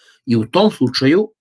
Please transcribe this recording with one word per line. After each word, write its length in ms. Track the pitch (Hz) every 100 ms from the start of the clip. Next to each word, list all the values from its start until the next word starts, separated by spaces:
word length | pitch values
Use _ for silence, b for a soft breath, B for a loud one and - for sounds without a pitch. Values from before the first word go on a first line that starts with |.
| b b -
I 100 | 117
u 100 | 110
tom 260 | 180 208
slučaju, 600 | 214 127 - 135 175 214 _